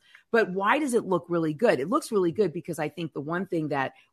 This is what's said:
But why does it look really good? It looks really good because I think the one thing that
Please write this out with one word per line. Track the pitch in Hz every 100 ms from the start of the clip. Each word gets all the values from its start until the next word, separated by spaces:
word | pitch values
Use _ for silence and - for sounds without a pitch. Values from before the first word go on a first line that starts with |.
| _ - _
But | 233 185
why | 185 202 277
does | 294
it | 233 185
look | 175 -
really | 170 160
good? | 147 226 143
It | 151
looks | 294 -
really | 208 175
good | - 190
because | 170 - 165
I | 151
think | - 165
the | 151
one | 143 175 185
thing | 165 151
that | 143 131 - _